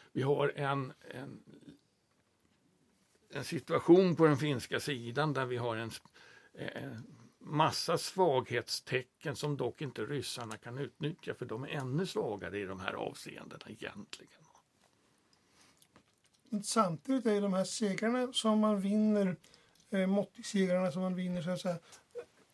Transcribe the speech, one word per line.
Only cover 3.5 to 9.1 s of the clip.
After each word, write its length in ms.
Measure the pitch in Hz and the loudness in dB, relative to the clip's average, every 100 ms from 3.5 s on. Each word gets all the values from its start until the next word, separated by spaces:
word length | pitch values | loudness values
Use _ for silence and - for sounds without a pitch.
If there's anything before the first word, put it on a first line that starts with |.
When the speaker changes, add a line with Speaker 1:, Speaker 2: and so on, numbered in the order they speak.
| 160 - 160 - 180 185 165 | -4 0 2 10 10 10 6
Speaker 1:
på 100 | 160 | 6
den 120 | 131 | 6
finska 420 | 151 123 - 131 | 2 -2 -2 -4
sidan 540 | - 127 117 127 156 | -2 -4 -4 -2 0
där 120 | 135 123 | 0 -2
vi 120 | 123 | -2
har 180 | 120 113 | -2 -4
en, 160 | 113 - - - - - - | -6 -10 -16 -20 -20 -20 -20
en 500 | - - - 135 113 - - - _ - | -12 -10 -8 -10 -12 -14 -20 -20 _ -4
massa 520 | 147 156 - - 170 | 0 2 0 -2 -2
svaghetstecken 1400 | - 185 175 131 113 120 - - - 127 - | -2 2 4 4 0 -4 -4 -8 -4 -4 -4